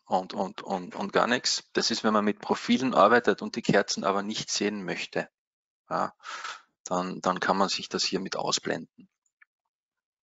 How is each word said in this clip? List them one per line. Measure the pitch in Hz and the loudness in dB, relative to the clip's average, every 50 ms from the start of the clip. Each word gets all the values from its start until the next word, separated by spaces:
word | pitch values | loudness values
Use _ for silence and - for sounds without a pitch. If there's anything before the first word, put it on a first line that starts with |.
| _ | _
und, | - 107 92 92 95 - | -2 -2 -2 -2 -2 -4
und, | 101 98 92 - - | -4 -4 -4 -6 -10
und, | - - 98 92 90 85 - | -8 -6 -6 -6 -6 -6 -8
und | - 101 95 | -6 -4 0
gar | - 87 92 | 2 2 2
nichts. | 110 123 127 - - - - - _ | 2 2 0 0 0 -2 -2 -4 _
Das | - - - - | -2 -2 0 0
ist, | 117 - - | 0 0 2
wenn | - | 2
man | 220 107 - | 4 4 4
mit | - - - | 2 0 0
Profilen | - - 220 - - - 240 240 262 262 - | -2 -2 -2 0 2 2 2 2 2 2 6
arbeitet | - - - - 233 - - 98 - | 6 6 8 6 6 6 4 2 2
und | 107 107 - | -2 -6 -6
die | - | -2
Kerzen | - - - 98 101 - - - - | 0 2 4 4 2 2 -2 -2 0
aber | 98 98 101 | 0 0 0
nicht | 101 104 107 - - - | -2 -4 -6 -6 -6 -4
sehen | - - 104 104 104 104 92 | -2 0 0 0 -2 -2 -4
möchte. | 85 85 - - - - 90 85 - _ _ _ _ _ _ _ _ _ _ _ - | -6 -6 -6 -6 -4 -4 -4 -4 -6 _ _ _ _ _ _ _ _ _ _ _ -6
Ja, | - - - - - _ - - - - - - - - - _ _ _ - | -2 -2 -2 -4 -6 _ -14 -14 -12 -10 -10 -12 -12 -14 -18 _ _ _ -8
dann, | - 92 90 90 92 90 - | -4 -2 -2 -2 -2 -4 -2
dann | - 92 92 90 | 0 0 0 0
kann | - - 92 | 0 0 2
man | 95 101 90 | 2 2 2
sich | - - 95 - | 0 -4 -6 -4
das | - 90 - | -4 -2 -2
hier | - - 92 | 0 -2 -2
mit | 95 95 - | -4 -4 -6
ausblenden. | - - - - - - - - - - - _ - 196 _ _ _ _ _ _ _ _ _ _ _ _ _ _ _ _ _ _ _ _ _ _ _ | -4 -2 -2 -2 -2 -2 -2 -4 -4 -6 -10 _ -20 -20 _ _ _ _ _ _ _ _ _ _ _ _ _ _ _ _ _ _ _ _ _ _ _